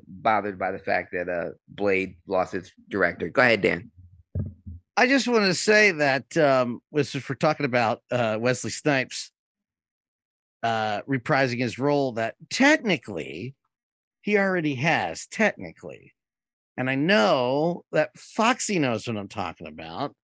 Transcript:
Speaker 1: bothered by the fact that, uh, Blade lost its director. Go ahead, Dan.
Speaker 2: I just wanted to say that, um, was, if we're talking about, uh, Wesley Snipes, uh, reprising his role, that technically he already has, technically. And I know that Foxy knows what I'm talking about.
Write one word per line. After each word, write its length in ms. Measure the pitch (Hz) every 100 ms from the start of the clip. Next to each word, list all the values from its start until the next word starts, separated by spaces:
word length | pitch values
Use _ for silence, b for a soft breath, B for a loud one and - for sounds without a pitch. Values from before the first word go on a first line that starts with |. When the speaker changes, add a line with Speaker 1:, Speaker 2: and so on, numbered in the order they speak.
| -
Speaker 1:
bothered 520 | 95 113 104 101 95
by 140 | 95
the 60 | 95
fact 340 | - 92 87
that, 180 | 90 87
uh, 200 | 87 85 - -
Blade 480 | - 101 92 92 - -
lost 260 | 92 87
its 180 | 95 - _ -
director. 400 | 101 85 - 85
Go 100 | 131
ahead, 220 | 123 107
Dan. 280 | 92 87 - - - - _ - - - - - _ 202
Speaker 2:
I 60 | 254
just 180 | 277 240
wanted 200 | 226 190
to 60 |
say 360 | 165 214 214 208
that, 460 | 151 143 135 - 170
um, 440 | 143 131 120 117 _
was, 240 | 147 - 135
if 120 | -
we're 60 |
talking 320 | 127 156 151 131
about, 360 | 120 113 120 -
uh, 240 | 123 113 110
Wesley 300 | 123 123 113
Snipes, 600 | - 151 135 120 - - _ _ _ _ _ _ _ _ _ _ _ _ _
uh, 400 | 117 110 107 104 123
reprising 500 | 135 - 135 131 120
his 160 | 120 95
role, 360 | 143 143 131
that 240 | 113 113 - -
technically 1040 | - 277 311 214 170 - 85 65 80 127 - _ _ _ _ _ _
he 180 | 208 208
already 380 | 196 180 151 127
has, 500 | 160 127 87 82 -
technically. 880 | - 214 - 87 - 85 53 - _ _ _ _ _ _ -
And 120 | 131
I 60 |
know 920 | 135 165 214 202 139 123 143 170 - -
that 260 | 160 151 -
Foxy 600 | - - 220 240 - 185
knows 300 | 131 107 120
what 80 | 104
I'm 100 | 98
talking 400 | 107 87 - 78
about. 480 | 80 82 92 139 -